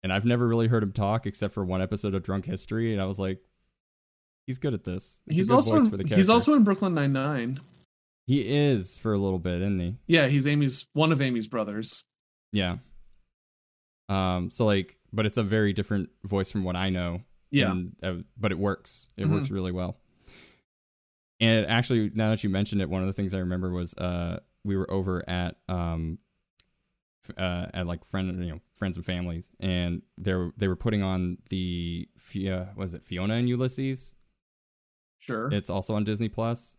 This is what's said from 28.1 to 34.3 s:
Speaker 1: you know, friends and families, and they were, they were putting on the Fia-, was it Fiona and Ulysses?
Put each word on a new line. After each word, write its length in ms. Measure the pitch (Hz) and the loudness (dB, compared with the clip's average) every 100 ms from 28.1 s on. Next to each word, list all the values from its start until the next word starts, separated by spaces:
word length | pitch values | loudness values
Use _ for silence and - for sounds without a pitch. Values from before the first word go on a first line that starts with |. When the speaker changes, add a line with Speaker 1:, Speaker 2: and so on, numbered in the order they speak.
| 98 92 90 | -4 -4 -4
Speaker 1:
you 80 | 87 | -6
know, 60 | 80 _ | -8 _
friends 240 | - 98 87 | -6 -6 -4
and 80 | 87 | -4
families, 460 | 90 90 85 - _ | -4 -4 -6 -10 _
and 420 | 95 90 87 87 - - | -2 0 0 -4 -8 -8
they 160 | 95 | -2
were, 180 | 92 87 - | -2 -2 -2
they 100 | 98 | -2
were 80 | 90 | 0
putting 280 | 117 107 | 0 0
on 340 | 95 92 90 87 - | 0 0 -2 -4 -6
the 600 | 95 90 87 85 85 - _ | -4 -2 -4 -4 -6 -10 _
Fia-, 560 | - 101 95 92 92 101 | -10 -4 -2 -4 -6 -8
was 200 | 95 82 | -8 -8
it 80 | |
Fiona 320 | - 90 98 113 | -8 -4 -2 0
and 120 | 120 | 0
Ulysses? 640 | 123 131 127 135 131 - - _ | 0 -2 -2 -6 -6 -12 -20 _